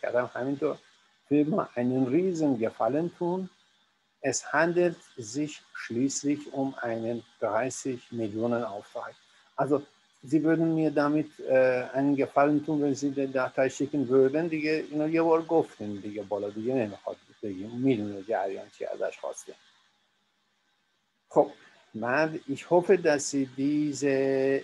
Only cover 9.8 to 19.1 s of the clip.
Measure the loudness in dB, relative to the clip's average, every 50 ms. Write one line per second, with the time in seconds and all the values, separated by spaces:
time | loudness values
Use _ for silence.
9.8 | 0 -4 _ _ _ _ _ _ -4 0 0 2 4 4 2 4 2 2 2 2
10.8 | 2 2 2 2 2 4 2 0 0 -2 -8 -10 -2 2 4 4 6 4 4 0
11.8 | -2 -4 -2 0 2 2 2 2 0 2 4 4 4 4 4 2 0 0 -2 0
12.8 | 0 0 0 0 -2 -4 -2 -2 -4 -2 -2 -2 -2 -2 0 0 0 0 0 -2
13.8 | -4 -2 -2 -2 0 4 6 6 6 6 4 0 -2 -2 -2 -2 -2 0 0 -2
14.8 | -2 -4 -4 -2 -2 0 2 2 4 4 4 2 2 2 2 2 2 0 -4 -10
15.8 | -8 -8 -8 -8 -10 -10 -10 -8 -6 -4 -4 -4 -4 -4 -6 -6 -4 -2 0 0
16.8 | 0 -2 -4 -8 -10 -10 -10 -10 _ _ -16 _ -10 -8 -8 -8 -10 -8 -6 0
17.8 | 2 2 2 2 0 -4 -8 -8 -6 -4 -2 -2 -2 -2 -6 -8 -12 -14 -14 -10
18.8 | -10 -8 -6 -4 -6 -6